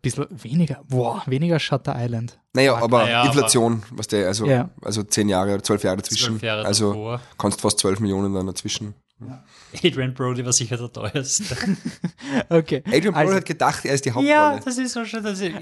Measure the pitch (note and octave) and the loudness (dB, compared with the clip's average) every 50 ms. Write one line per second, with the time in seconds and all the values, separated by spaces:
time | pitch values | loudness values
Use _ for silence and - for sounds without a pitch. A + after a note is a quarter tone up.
0 | - B2+ - C#3 C#3+ - C4+ - - A2 C#3 E3+ E3+ C#3+ C3 - - - C3 B2+ | -6 -4 -4 -4 -6 -8 -10 -14 -8 -2 0 2 2 2 0 -6 -6 -2 -2 0
1 | A#2+ A#2 A2 G#2 - C3 C3 C#3 E3+ E3+ E3 D3+ - - C#3+ B2+ - C#3+ - A#2+ | 0 0 -2 -4 -4 -2 -2 0 2 2 2 0 0 0 -2 -2 -2 -4 -4 -4
2 | A#2+ A#2+ A#2 A2+ A#2+ A#2 - _ _ _ - C3 C3+ C3+ A#2 A#2 A#2 A#2 B2 A#2+ | -4 -4 -4 -4 -6 -8 -10 _ _ _ 2 4 6 6 6 4 4 4 6 6
3 | G#2+ A#2 A#2 A#2+ B2 A#2+ B2+ C#3+ A#2 A2 - B2 A2+ A#2 A#2 A2 G2+ - - - | 6 6 4 4 4 6 6 4 4 6 4 4 4 4 2 0 -4 -8 -10 -10
4 | G#2 - G#2+ G2+ F#2 F#2 G2+ A2 G#2+ C#3 C3 B2 B2+ - - - - - G#2+ A2 | -4 -2 0 2 2 2 0 0 2 2 2 2 2 -2 -8 -10 -8 -4 -4 -4
5 | G2+ - - A2 G#2 G2+ F#2+ F2+ G2 G2+ G2+ G2 - - G#2+ G2+ - F#2+ F#2+ G2+ | -2 0 0 2 2 2 2 2 2 2 0 0 0 0 0 2 2 0 -2 -2
6 | - - G#2 A2+ B2 A#2 A2+ G#2+ A#2 A2 G#2+ G#2+ A2 F#2+ G2+ G#2+ G#2+ G2+ G#2 G#2+ | -4 -4 -2 -2 0 0 -2 -2 -2 -2 -2 -2 0 0 0 2 2 0 0 -2
7 | G#2+ A2+ A#2+ B2 - - - - - G2+ - - - G#2 - - - G2 F#2+ G2 | -6 -6 -8 -8 -10 -14 -8 -4 -2 -2 -2 0 0 0 0 2 2 0 0 2
8 | A2 G2 F#2+ F#2+ G2+ G2 G2 F#2+ F#2 F#2+ E2+ - - G#2 - - G#2+ G#2 G#2 - | 0 0 0 0 0 0 -2 -2 -4 -4 -6 -8 -8 -8 -8 -8 -8 -12 -14 -16
9 | _ _ _ _ A2+ A#2 - - - _ - - - - - - - E3+ A#2+ C3+ | _ _ _ _ -18 -16 -16 -18 -20 _ -20 -20 -20 -18 -6 -2 0 0 0 0
10 | B2+ C3 B2+ - C3 B2 B2 B2+ A#2+ B2 A#2+ - B2 G#2 B2 A#2 B2 A#2 - A2+ | -2 -4 -4 -4 -4 -4 -2 -4 -2 -2 0 -2 0 -2 -4 -6 -8 -10 -10 -8
11 | G#2+ G#2 - C#3+ B2+ - - - G#3 - B2+ - - G3 F3 - - - - - | -8 -6 -4 -6 -4 -2 -4 -4 -4 -4 -6 -4 -2 -2 -2 -2 -4 -10 -8 -8
12 | - F3 - - B3 C#4 C#4 B3+ - - E3+ E3 D#3+ - D#3 B2+ - G3+ B2+ D3+ | -10 -10 -10 -10 -8 -4 -4 -4 -2 2 2 2 2 0 -4 -4 -2 0 0 2
13 | F3+ G#3+ E3 D#3 D#3 F#3+ F#3+ F#3 - - D#3 - C3 C#3 - - - C3 C#3 C3 | 2 2 2 2 2 2 2 0 0 -2 -2 0 0 0 0 0 -2 -2 -2 0
14 | - C3 A2+ - C#4 D4 D4+ D4+ D4+ D4 C#4 - - C4 A#3+ B3+ B3+ A#3+ - A#3+ | 0 -2 0 0 2 4 4 4 4 4 2 0 -4 -4 -4 -4 -4 -4 -4 -6
15 | A3+ G3+ A3+ A3+ G#3 G#3+ G3 F#3 G3+ F3 G3 F#3 | -6 -6 -6 -6 -6 -4 -4 -4 -4 -6 -6 -6